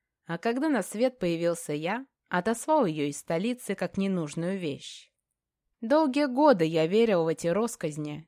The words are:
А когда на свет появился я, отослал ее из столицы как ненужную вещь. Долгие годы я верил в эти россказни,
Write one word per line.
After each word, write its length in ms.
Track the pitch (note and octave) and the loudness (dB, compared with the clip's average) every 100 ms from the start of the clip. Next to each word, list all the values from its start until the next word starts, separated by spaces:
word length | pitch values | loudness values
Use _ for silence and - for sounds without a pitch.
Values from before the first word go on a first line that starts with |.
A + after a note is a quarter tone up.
| _ _ - | _ _ -10
А 140 | E3+ | -4
когда 300 | A#3 A#3+ D#4 | -2 0 0
на 120 | C4 | 0
свет 380 | F#3 G#3 B3+ B3+ | -2 -2 -2 0
появился 540 | F3 E3 E3+ E3+ - | -2 0 -2 -2 -4
я, 340 | D3 D#3+ A3 C4+ _ _ | -6 -4 -6 -8 _ _
отослал 580 | F3+ F3+ A#3 - D#4 G#3+ | -2 0 -2 2 2 4
ее 180 | D3+ D3 | 0 -2
из 140 | C#3+ | -4
столицы 560 | - E3 G#3+ B3 - G3 | -4 -2 -2 -4 -6 -6
как 220 | F3+ - | -4 -2
ненужную 600 | G3 F#3 D#3 E3 E3+ G3 | -2 -2 -4 -4 -4 -4
вещь. 540 | E3+ C#3 - - - _ _ _ _ _ _ _ | -6 -6 -10 -18 -20 _ _ _ _ _ _ _
Долгие 440 | A3+ D4 D#4 B3+ D4 | 2 4 4 2 0
годы 400 | B3 D4+ G#3+ D#3+ | 4 6 6 4
я 220 | E3 D#3+ | 2 2
верил 380 | G#3 A#3 F#3 E3 | 4 4 4 2
в 20 | |
эти 180 | D#3 E3+ | 0 -2
россказни, 840 | F3+ A#3 - D#3+ D3+ D3+ D3+ | -2 -2 -4 -8 -6 -8 -10